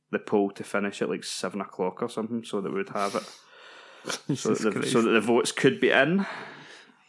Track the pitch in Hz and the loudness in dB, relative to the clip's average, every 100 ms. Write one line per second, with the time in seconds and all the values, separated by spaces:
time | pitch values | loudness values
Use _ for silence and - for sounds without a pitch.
0 | _ 101 - 104 101 - - 101 101 - | _ -6 0 2 2 -2 -6 -4 -2 -2
1 | 117 92 - - 92 98 98 - 92 - | -4 -4 -6 -6 -6 -6 -8 -4 -4 -4
2 | 120 - 110 117 113 104 98 98 98 104 | -6 -4 -4 -6 -4 -4 -4 -4 -4 -2
3 | 101 - - - - - - - - - | -2 -2 -6 -12 -20 -20 -20 -20 -20 -14
4 | - - - 139 - 104 107 101 - 120 | -8 -6 -4 -2 0 0 0 0 2 2
5 | 113 110 104 117 - - 139 117 117 120 | 4 4 4 4 2 2 2 4 4 6
6 | 139 190 190 - - - - - - _ | 4 2 0 -6 -14 -16 -20 -20 -20 _